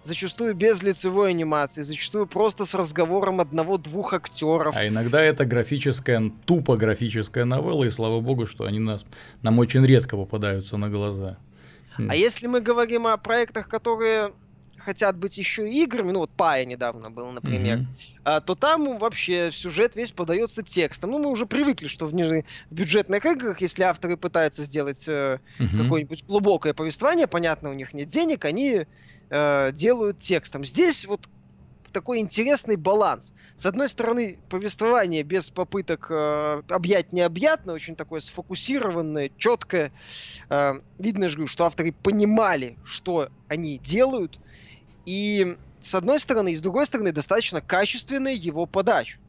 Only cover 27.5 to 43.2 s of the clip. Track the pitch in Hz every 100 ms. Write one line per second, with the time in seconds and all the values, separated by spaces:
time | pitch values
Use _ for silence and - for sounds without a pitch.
27.5 | 156 147 139 131 147 147 302 330 269 151
28.5 | 185 277 214 151 _ - - _ 143 147
29.5 | 143 135 135 202 247 208 202 - 170 -
30.5 | 139 139 135 359 - 196 202 - - _
31.5 | - - - - 196 - 240 208 - 240
32.5 | 285 - 202 151 208 190 120 - - -
33.5 | - 190 196 277 - 220 240 226 170 -
34.5 | 185 202 - 220 240 185 160 147 190 160
35.5 | - 180 196 175 160 - 160 151 151 151
36.5 | 147 - 180 175 196 - 180 175 165 294
37.5 | 311 185 160 - 165 151 160 - - -
38.5 | 185 - 277 220 170 156 151 139 - 220
39.5 | 233 - 185 147 - - - - - -
40.5 | 143 143 135 - - 202 202 185 147 143
41.5 | - 170 - 165 - 196 208 208 214 208
42.5 | 160 123 117 - - - 170